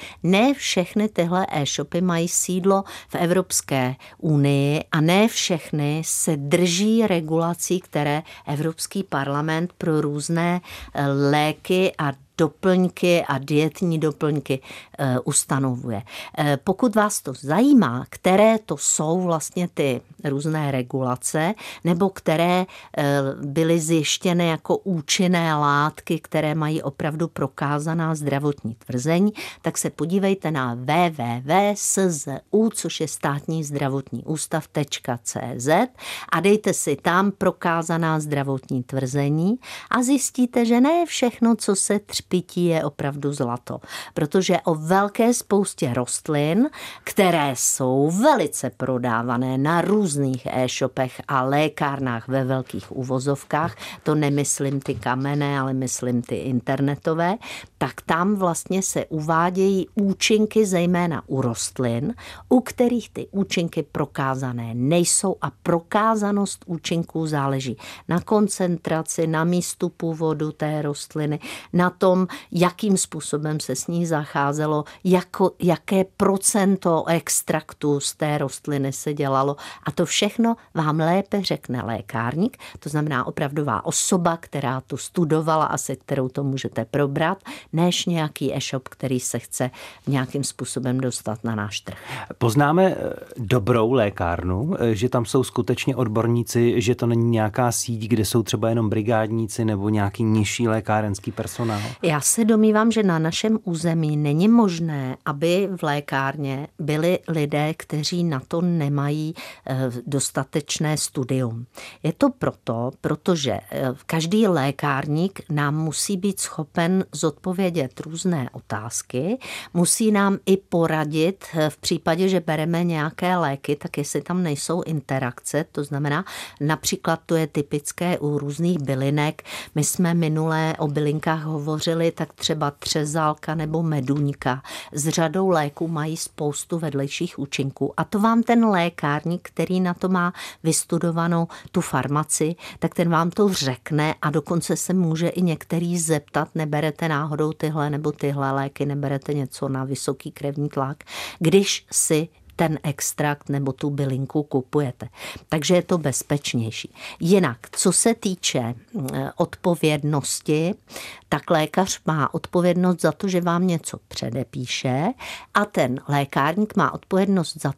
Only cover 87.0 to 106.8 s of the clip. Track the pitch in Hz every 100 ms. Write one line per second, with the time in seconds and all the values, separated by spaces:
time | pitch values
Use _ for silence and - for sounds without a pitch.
87 | 143 143 160 190 - - - 156 175 -
88 | - 170 151 - 139 139 - 131 - -
89 | 131 127 - 117 - - 127 - - -
90 | - 135 127 139 131 - 127 131 131 127
91 | 127 - - 110 117 107 104 - - -
92 | - - - - 120 123 143 170 190 -
93 | - - - - 104 127 98 120 110 131
94 | 104 - 87 87 90 92 151 190 120 104
95 | 123 127 113 135 127 - 117 120 - 127
96 | 110 110 117 120 117 120 120 113 110 123
97 | 117 117 117 113 107 110 120 117 - 113
98 | 107 113 101 120 107 107 113 117 107 110
99 | 107 113 110 113 110 - 113 101 104 107
100 | 101 - 110 110 107 - 117 110 101 107
101 | 107 98 - 104 107 - 117 104 110 127
102 | 175 151 - - 226 220 214 214 233 220
103 | 196 165 160 - 220 220 - 160 170 165
104 | 151 151 151 151 208 233 208 170 165 143
105 | 131 131 - 143 165 180 196 180 156 143
106 | 143 139 135 147 139 135 151 -